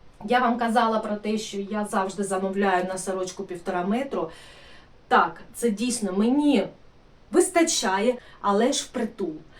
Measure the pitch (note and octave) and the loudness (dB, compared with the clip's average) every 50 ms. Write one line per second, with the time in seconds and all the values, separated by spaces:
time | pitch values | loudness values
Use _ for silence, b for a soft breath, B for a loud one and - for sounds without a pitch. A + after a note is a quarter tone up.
0 | - - - - - G#3+ B3 B3+ B3+ A#3 A#3 A3+ A#3 A#3 G#3+ B3 A#3 A3+ A3 G#3 | -20 -20 -20 -16 -4 0 2 2 2 2 0 0 0 2 2 2 2 2 0 0
1 | - G#3+ G#3 G#3 - G#3 G#3+ G#3+ G#3 - - G3+ G3 F#3+ G#3 G#3+ G#3 G3+ - G3+ | -2 -4 -6 -4 -4 -4 -4 -4 -4 -6 -8 -8 -6 -4 -4 -4 -4 -2 -2 -2
2 | F#3+ F#3+ - G3 G3 F#3 F#3+ F#3 F#3+ F#3+ F#3+ G3+ G#3 G3 F#3 F3+ F3+ F#3 F#3 F#3 | -2 -2 -4 -4 -4 -2 -2 -2 -2 -2 -2 0 2 2 2 2 0 -2 -6 -6
3 | - G3 F#3 F#3+ F#3 F#3 - - F#3+ - F3+ F3 - G3 F3+ F3+ F3 G3 G#3 B3 | -6 -6 -4 -4 -4 -6 -6 -10 -10 -10 -10 -8 -6 -4 -4 -2 0 0 0 -2
4 | C#4 C#4 - F3+ E3+ E3 B B B B B B B B B B B B - - | -2 -2 -4 -4 -4 -6 B B B B B B B B B B B B -20 -20
5 | - - B3 G#3+ F3 E3 E3 - - - - - A#3 A#3 G3+ F#3+ A#3+ B3 A3+ - | -2 2 4 4 4 2 -2 -10 -16 -18 -8 -2 0 0 0 0 -2 -2 -2 -2
6 | G#3 F#3 F3+ G3+ G#3+ A#3+ C4 D4 D4 D4 C4+ G#3 - - - - - - - - | -2 -2 0 2 2 4 4 4 4 4 4 4 2 0 -6 -16 -20 -20 -20 -20
7 | - - - - - - - - F4+ - - E4+ E4 E4 - - B3+ G3 F#3 G3 | -20 -20 -20 -20 -16 2 4 4 4 4 4 2 2 4 2 0 0 0 0 2
8 | G#3 B3 B3 B B B B B - G3+ G3+ G3+ A#3 C#4 C#4+ - - - - B3+ | 2 0 0 B B B B B -2 2 2 4 4 2 2 -2 -4 -6 -6 -6
9 | A3+ G#3+ - - G3 E3 D#3 D#3 - - B | -4 -4 -4 -6 -6 -6 -6 -10 -14 -20 B